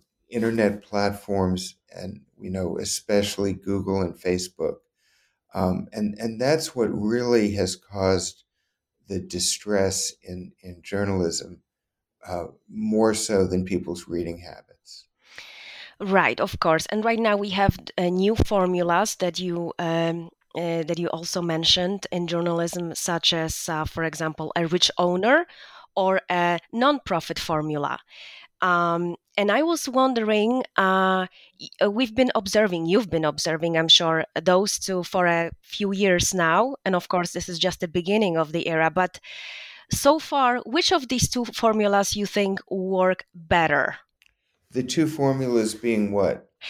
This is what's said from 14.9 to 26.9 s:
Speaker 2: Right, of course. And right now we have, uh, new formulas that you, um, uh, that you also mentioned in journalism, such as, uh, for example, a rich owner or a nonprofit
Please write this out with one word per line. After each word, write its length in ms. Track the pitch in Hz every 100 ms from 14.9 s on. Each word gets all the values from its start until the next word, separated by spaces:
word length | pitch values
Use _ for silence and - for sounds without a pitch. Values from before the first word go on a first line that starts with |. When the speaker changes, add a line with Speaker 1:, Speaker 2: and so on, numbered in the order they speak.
| - _ _ _ - - - - - - _
Speaker 2:
Right, 420 | 196 190 143 -
of 180 | 196 -
course. 260 | - 160 -
And 180 | 214 226
right 140 | 226
now 180 | 226 202
we 140 | 202
have, 260 | 190 196 190 - -
uh, 120 | 175
new 260 | 185 196 220
formulas 800 | - 202 185 180 175 175 220 -
that 220 | 180 170
you, 320 | 180 170 170 -
um, 500 | 170 165 165 170 165 _ _ 160
uh, 260 | 170 165
that 160 | 156 170
you 80 | 170
also 340 | 160 170 185
mentioned 640 | 170 160 165 180 180 202 -
in 160 | 180 170
journalism, 640 | 170 170 170 170 175 170
such 380 | 151 - 170 -
as, 380 | 170 160 - -
uh, 160 | 156 156
for 180 | -
example, 480 | 160 156 160 151 156 175
a 100 | 165
rich 240 | 175 - -
owner 480 | 180 180 214 302 349 - - - - -
or 240 | 190 190 -
a 300 | 180 175 170 -
nonprofit 680 | 226 262